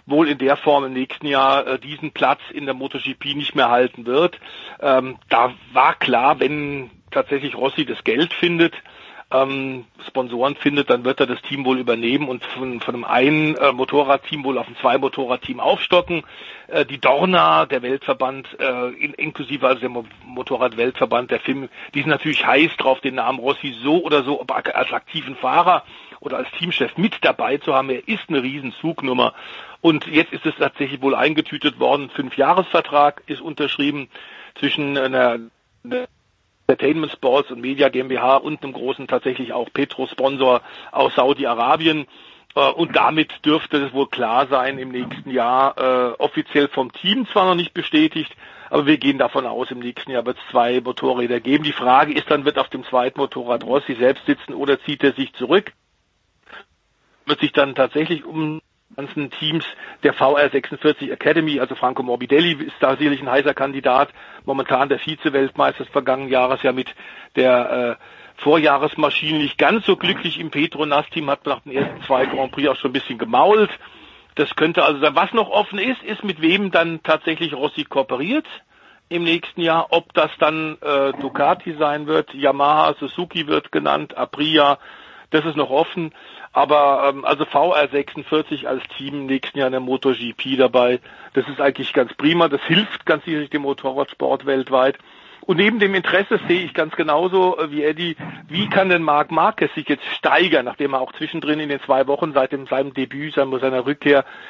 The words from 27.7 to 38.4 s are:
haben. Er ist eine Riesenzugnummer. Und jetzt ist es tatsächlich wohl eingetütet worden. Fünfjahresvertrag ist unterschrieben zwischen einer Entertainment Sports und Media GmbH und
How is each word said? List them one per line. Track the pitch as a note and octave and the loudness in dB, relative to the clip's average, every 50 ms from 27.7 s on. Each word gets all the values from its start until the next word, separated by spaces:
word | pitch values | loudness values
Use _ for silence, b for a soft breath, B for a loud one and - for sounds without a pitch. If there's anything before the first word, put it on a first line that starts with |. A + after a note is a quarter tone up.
| C#3 | 0
haben. | C3 C3 C3+ | 0 0 0
Er | B2+ A#2+ - - | -4 -6 -4 -6
ist | A3+ - - - | -6 -6 -4 -4
eine | E3 C3+ | -2 -2
Riesenzugnummer. | B2 C3 C#3 D3 C3+ B2 - - - E3 D#3+ - C#3 C3 B2+ B2 A#2+ A2+ B B B B B B B B B B | -2 -2 -6 -8 -10 -12 -12 -6 -6 -6 -6 -4 -4 -4 2 2 2 2 B B B B B B B B B B
Und | - E3 D#3 C#3+ - E3 | 2 2 2 2 -2 0
jetzt | C#3+ D#3 E3 - - | 0 0 0 0 -4
ist | D3 - D#3+ | -6 -6 -6
es | - - | -2 -2
tatsächlich | D3+ C3+ - - D3 C3 C#3 C3 C3 | -2 -2 -2 -4 -6 -6 -6 -2 0
wohl | C#3 C3 | 0 2
eingetütet | A2+ B2 D3+ D#3 D3+ D3+ - D3+ C#3 - D3 B2 B2 | 2 2 0 0 0 -4 -4 -6 -4 -4 -4 -2 0
worden. | B2+ B2+ C3+ C#3+ C#3 B2 | 0 2 2 0 -2 -6
Fünfjahresvertrag | - - C#3 B2+ - C#3 C3+ D3 F3 F#3+ F3+ - - E3+ D#3+ - C#3+ D3 D3 D3 - - _ - | -8 -8 -8 -6 0 0 2 4 4 2 2 2 0 0 0 2 4 4 4 4 2 -2 _ -12
ist | D3+ C3 | -12 -10
unterschrieben | E3+ E3 C#3+ - D3 C#3 - - C#3+ D3 C#3+ D3 C3+ - B B B B B B B B B | -10 -12 -6 -4 -4 -4 -2 -2 -2 -2 -2 -4 -8 -14 B B B B B B B B B
zwischen | - - C#3 - - D3 C#3 C#3 C#3 | -4 -2 -2 -2 -2 -2 -2 -2 0
einer | C3 C3 C3 C3 B2+ B2 A#2 A#2 A#2 A2+ _ _ _ _ _ _ - A#3+ B3 B3 B3 - _ _ _ _ _ _ _ _ _ _ _ - | -2 0 2 4 4 4 2 0 -8 -14 _ _ _ _ _ _ -12 -8 -6 -6 -6 -8 _ _ _ _ _ _ _ _ _ _ _ -2
Entertainment | C3 - - C#3 D#3 D#3+ D#3 C#3 - | -2 0 2 0 0 0 -4 -6 -8
Sports | - - C3+ C3 C#3+ C#3+ - | -4 -2 2 2 2 0 -2
und | B2+ A#2+ | -8 -10
Media | A#2+ C3 C#3 C3+ C#3+ C3+ | -8 -8 -2 0 0 0
GmbH | A#2+ B2+ C3 C3 C3 A#2 A#2+ C3 C3+ | 2 -2 -4 -4 -4 -2 2 2 2
und | C3+ | 2